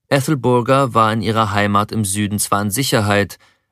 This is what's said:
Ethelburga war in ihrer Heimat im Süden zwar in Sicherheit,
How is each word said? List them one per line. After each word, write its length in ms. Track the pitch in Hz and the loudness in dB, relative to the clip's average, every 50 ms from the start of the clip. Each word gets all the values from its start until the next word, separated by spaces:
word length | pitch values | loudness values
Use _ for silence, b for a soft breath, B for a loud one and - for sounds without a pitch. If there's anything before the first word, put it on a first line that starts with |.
| _ - | _ -2
Ethelburga 840 | 139 139 131 - 160 135 117 123 123 123 117 120 135 135 139 123 107 | -2 0 0 0 -2 0 2 2 2 2 2 2 2 2 2 2 2
war 200 | 113 110 107 110 | 2 2 2 2
in 100 | 113 98 | 0 -2
ihrer 300 | 101 107 110 110 101 101 | -2 0 0 0 0 0
Heimat 400 | 101 104 101 101 101 104 104 - | 0 0 2 2 0 0 0 -2
im 120 | 113 107 | -4 -2
Süden 340 | 95 95 104 104 98 104 101 | -2 -2 -2 -2 -2 -2 -4
zwar 220 | - - - 101 104 | -4 -2 -2 -2 -2
in 80 | 104 | -2
Sicherheit, 680 | 95 123 139 - - 101 101 98 101 101 101 - - b b b b b b b | -4 -4 -4 0 0 0 2 2 2 0 0 -2 -6 b b b b b b b